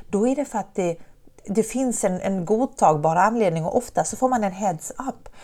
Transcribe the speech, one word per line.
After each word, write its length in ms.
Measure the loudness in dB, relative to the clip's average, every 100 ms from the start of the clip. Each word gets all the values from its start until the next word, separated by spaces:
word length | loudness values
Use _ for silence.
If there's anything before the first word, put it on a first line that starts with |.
| -4
då 180 | 0 2
är 80 | 0
det 80 |
för 140 | -2 -6
att 160 | -6
det, 220 | -2 -2 -2 -10 -20 -20 -20
det 180 | -4 0
finns 420 | 0 0 0 0
en, 160 | 0 0
en 240 | -2 -2
godtagbar 720 | 0 0 0 2 4 4 2 4
anledning 480 | 2 4 0 0
och 120 | 0 -2
ofta 280 | -2 -4
så 120 | -2 0
får 120 | 0
man 160 | 2
en 80 | -2
heads 380 | -2 -2 -2 -8
up. 380 | -8 -8 -8 -16 -20